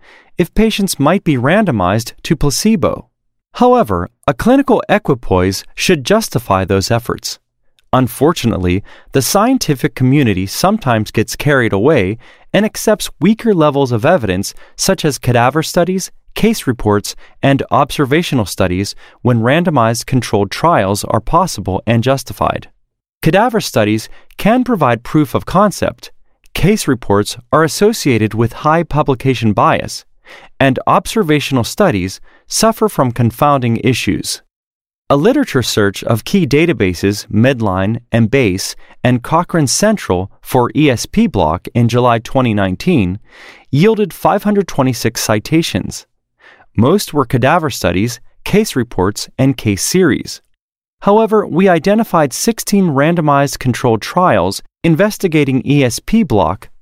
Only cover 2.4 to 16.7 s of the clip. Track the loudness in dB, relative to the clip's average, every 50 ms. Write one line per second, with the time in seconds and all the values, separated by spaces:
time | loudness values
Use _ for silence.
2.4 | 0 0 0 0 0 0 0 2 0 -2 -2 -4 -10 _ _ _ _ _ _ _
3.4 | _ _ -2 2 2 4 4 4 2 0 -2 -4 -4 -6 -10 _ _ -4 -4 0
4.4 | 2 2 4 4 4 2 0 0 2 0 -2 -2 0 -2 -2 -2 0 0 0 2
5.4 | 2 0 -2 -4 -10 -14 -10 -4 0 0 0 0 2 0 0 0 0 -2 -6 -6
6.4 | -2 0 0 0 2 0 0 0 0 0 -2 -2 -2 -4 -8 -6 -8 -12 -14 -14
7.4 | _ _ _ _ _ _ _ _ _ _ 0 0 0 0 0 0 0 0 0 0
8.4 | -2 -2 -2 0 0 -2 -2 -2 -4 -8 -18 -20 -20 -4 -2 -2 -2 0 0 2
9.4 | 2 2 0 0 0 -2 -2 -2 -2 -4 -2 0 0 2 4 4 2 2 0 -2
10.4 | -4 -6 -4 -2 0 0 0 0 0 0 0 0 -2 -2 -2 -2 -2 -2 -6 -4
11.4 | 0 0 2 2 2 0 0 2 2 2 2 2 0 -2 -4 -6 -12 -20 -20 _
12.4 | _ -4 -2 0 0 -2 -4 -2 0 0 0 0 -2 -10 -6 0 2 2 2 2
13.4 | 0 0 2 2 2 2 2 0 0 0 0 0 2 2 2 2 2 -2 -2 -2
14.4 | -4 -6 -10 -14 -20 -20 -10 -4 -2 -2 0 0 -2 -4 -4 -2 -2 0 2 2
15.4 | 2 2 0 0 -4 -2 -2 -2 0 0 -2 -4 -6 -8 -14 -20 _ -12 -4 0
16.4 | 0 0 0 0 -2 -4